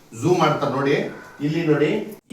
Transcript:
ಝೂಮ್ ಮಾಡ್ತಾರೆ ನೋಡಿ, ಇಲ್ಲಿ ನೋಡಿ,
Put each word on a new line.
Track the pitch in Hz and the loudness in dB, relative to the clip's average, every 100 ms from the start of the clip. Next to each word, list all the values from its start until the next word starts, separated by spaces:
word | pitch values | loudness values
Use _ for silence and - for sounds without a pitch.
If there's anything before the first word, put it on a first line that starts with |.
| - | -20
ಝೂಮ್ | 113 151 180 | -4 2 4
ಮಾಡ್ತಾರೆ | 156 147 139 135 | 4 2 -2 0
ನೋಡಿ, | 139 - - - - - 147 | 0 0 -2 -8 -18 -6 -4
ಇಲ್ಲಿ | 165 151 | -2 2
ನೋಡಿ, | 147 151 214 - - - | 2 2 0 -4 -14 -6